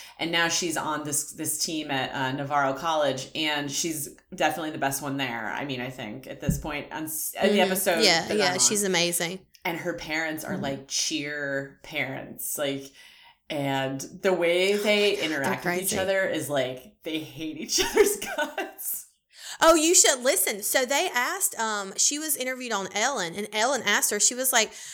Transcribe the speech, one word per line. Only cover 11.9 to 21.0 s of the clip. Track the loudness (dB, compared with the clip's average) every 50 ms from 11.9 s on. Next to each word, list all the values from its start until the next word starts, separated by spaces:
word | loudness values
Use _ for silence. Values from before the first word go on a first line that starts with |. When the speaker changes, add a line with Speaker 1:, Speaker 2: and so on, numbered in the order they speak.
| -4 -4 -4 -4 -4 -8 -10 -12 -12 -10 -8 -6 -4
Speaker 1:
like, | -2 -2 -2 -2 -4 -6 -12 -18 -20 -20 -20 -20 -20 -20 -20 -20 _ _ -6
and | -4 -2 0 0 0 0 0 -2 -2 -6 -8 -10 -8 -2 0
the | 2 2
way | 4 4 4 4 4 4 4 2
they | 2 2 2 4 4 4 4
Speaker 2:
Oh | 2
my | 2
God, | 0 -2
Speaker 1:
interact | 0 0 0 0 -2 -2 -2
Speaker 2:
they're | -2 -2
Speaker 1:
with | 0 0
each | 0
Speaker 2:
crazy. | 0 0
Speaker 1:
other | 2 2 2 2 2 0
is, | 0 -2 -2 0
like, | 0 0 0 0 -4 -8 -12 -18 -20 _ -8
they | -6 -6 -4
hate | -6 -8 -10 -10 -8 -8 -8 -8
each | -6 -2 0 0
<laughs> | 0
other's | 2 4 4 6 4 4 0
guts. | -4 -6 -4 -4 -4 -4 -4 -6 -8 -8 -8 -8 -6 -6 -6 -6 -8 -14 _ _ _ _ _ -16 -14 -14 -2 6
Speaker 2:
Oh, | 8 8 8
you | 8 6 6 6
should | 8 8 6 6 4 2
listen. | 2 2 2 2 0 -2 -2 -2
So | 0 2 2 2
they | 2 2 2